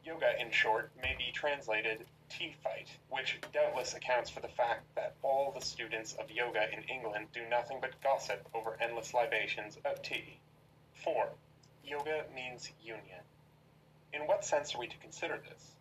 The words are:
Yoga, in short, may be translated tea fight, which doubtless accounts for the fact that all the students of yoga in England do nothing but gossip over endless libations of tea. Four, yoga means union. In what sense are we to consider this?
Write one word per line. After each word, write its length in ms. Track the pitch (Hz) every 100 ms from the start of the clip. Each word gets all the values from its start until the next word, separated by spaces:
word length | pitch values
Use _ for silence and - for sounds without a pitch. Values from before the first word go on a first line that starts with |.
Yoga, 300 | - 165 127 113
in 140 | 117
short, 400 | 110 120 110 - -
may 140 | 127 131
be 140 | 123
translated 720 | - 147 143 - 107 113 110 - - -
tea 280 | - 170 -
fight, 280 | - - - - -
which 300 | 127 135 - -
doubtless 400 | 147 147 131 120
accounts 360 | 120 - 123 117
for 120 | -
the 80 | 120
fact 340 | - 120 113 - -
that 200 | - -
all 300 | 139 135 139 -
the 100 | -
students 480 | - 113 110 110 -
of 140 | -
yoga 380 | 113 120 113 107
in 100 | 104 110
England 340 | 127 117 104 110
do 60 | 120 113
nothing 280 | 120 120 135
but 220 | 127 -
gossip 420 | 135 135 - 101 -
over 240 | 113 - -
endless 320 | 117 117 -
libations 640 | 123 117 110 101 - 104 - 143
of 160 | -
tea. 400 | - 131 - - - - - - -
Four, 360 | - - 151 - - - - - - -
yoga 360 | 147 147 156 151 131
means 360 | 127 123 - -
union. 400 | 113 110 98 92 - _ - - - - _ - _
In 80 | 147 151
what 180 | 160 -
sense 300 | 151 143 123
are 40 |
we 80 | 120
to 100 | -
consider 440 | 113 - 165 120 -
this? 260 | - - -